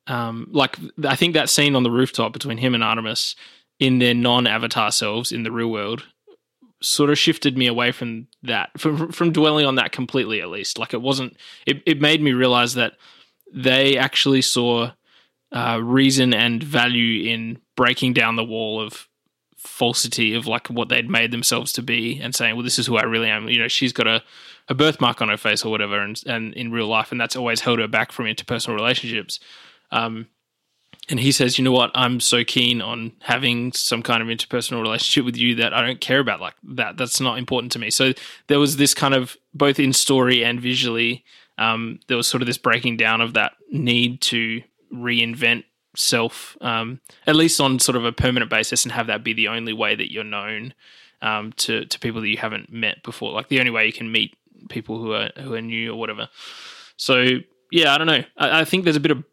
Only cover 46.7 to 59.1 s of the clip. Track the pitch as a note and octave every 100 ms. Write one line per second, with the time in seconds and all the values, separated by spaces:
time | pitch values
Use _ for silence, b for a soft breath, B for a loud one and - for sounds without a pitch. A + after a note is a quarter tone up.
46.7 | A2+ A2+ C3 _ B B D#3 E3 - C#3
47.7 | B2+ - B2 A#2 - B2+ B2 A2+ A2 A2
48.7 | B2 A#2+ A#2 A2+ G#2+ A#2 A2+ G#2+ A#2 A2+
49.7 | A2 G#2+ G#2+ - A2 G#2+ G#2 G#2 G#2+ B2
50.7 | - b b b b A2 G#2+ G#2+ - -
51.7 | A2+ - - A#2+ A2+ G#2+ G#2+ A2 G#2+ -
52.7 | A#2 A2 - - - A2+ G2+ - C3+ B2
53.7 | A2+ A2 - A2+ A2+ A2 _ _ _ -
54.7 | A2+ A2 A2 A2+ G#2+ A2 - C3 A2+ A2+
55.7 | A2+ A2+ A2+ A2 G#2+ A2 B B B B
56.7 | B B B - B2+ B2+ B2+ - _ _
57.7 | E3 D3+ D3 D#3+ C#3 - - C#3+ D#3+ D#3
58.7 | F#3 F3 D3+ D#3